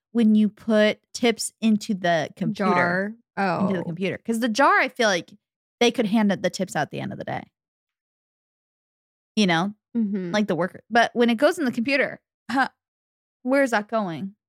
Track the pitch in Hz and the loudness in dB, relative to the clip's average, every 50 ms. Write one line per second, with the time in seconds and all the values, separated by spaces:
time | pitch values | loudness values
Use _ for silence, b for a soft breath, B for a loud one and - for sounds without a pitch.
0 | _ _ - 233 226 220 214 214 214 202 - _ - - 220 214 214 214 - _ | _ _ 0 2 4 4 6 4 4 2 0 _ -4 0 2 2 4 2 0 _
1 | _ _ - - - 233 226 - - - _ - 208 226 214 208 - - 220 180 | _ _ -10 -2 0 0 0 0 -4 -12 _ -2 0 0 2 0 0 -4 -6 -2
2 | 190 175 170 160 143 - - - - 226 208 - 202 190 175 180 175 175 175 185 | 0 0 0 0 0 -4 -6 -6 -6 -6 -4 -2 0 2 2 2 2 0 0 -2
3 | 196 208 226 233 _ _ - 214 196 190 165 170 196 202 196 175 - 175 160 165 | -4 -6 -8 -12 _ _ -6 -4 -2 -2 0 0 0 -2 -2 -4 -4 -6 -8 -6
4 | 190 180 139 - - - 226 220 240 247 208 269 277 320 392 403 311 254 - - | -6 -6 -6 -6 -6 -6 -4 -2 -2 -2 0 2 4 4 4 2 2 0 -2 0
5 | 233 214 190 175 - - - _ _ _ _ _ _ _ _ - 240 240 240 - | 0 2 2 0 -4 -6 -18 _ _ _ _ _ _ _ _ 2 2 2 2 2
6 | 226 196 202 226 214 202 208 240 185 180 - - 190 180 - 160 143 - - 139 | 0 2 2 2 2 2 2 0 -2 -4 -2 -2 -6 -4 -2 -4 -4 -4 -4 -10
7 | 135 123 - - - - 131 - - _ _ _ _ _ _ _ _ _ _ _ | -10 -10 -10 -12 -10 -8 -10 -10 -10 _ _ _ _ _ _ _ _ _ _ _
8 | _ _ _ _ _ _ _ _ _ _ _ _ _ _ _ _ _ _ _ _ | _ _ _ _ _ _ _ _ _ _ _ _ _ _ _ _ _ _ _ _
9 | _ _ _ _ _ _ - 220 208 185 170 160 180 202 208 _ _ _ - 240 | _ _ _ _ _ _ -2 0 2 2 2 2 0 -2 -6 _ _ _ -4 -2
10 | 220 196 208 196 185 175 185 214 214 202 185 151 175 180 - - - - 214 240 | -2 -2 -2 -4 -6 -4 -2 -2 0 0 -2 -2 -4 -6 -6 -12 -14 -2 2 2
11 | 226 - - 226 240 233 240 220 285 311 339 - 302 240 - 240 226 269 277 277 | 2 2 2 0 2 2 2 2 2 2 2 2 -4 -4 -2 -4 -2 -2 0 0
12 | 226 - - - _ _ _ _ _ - 226 269 254 - _ _ _ _ _ _ | 0 -2 -4 -12 _ _ _ _ _ -6 -2 -2 -2 -2 _ _ _ _ _ _
13 | _ _ _ _ _ _ _ _ - 254 262 277 277 247 233 208 214 - 233 226 | _ _ _ _ _ _ _ _ -4 0 2 2 2 2 0 -2 -2 -2 -4 -4
14 | 208 180 165 131 190 196 202 _ _ | -4 -4 -6 -8 -10 -10 -12 _ _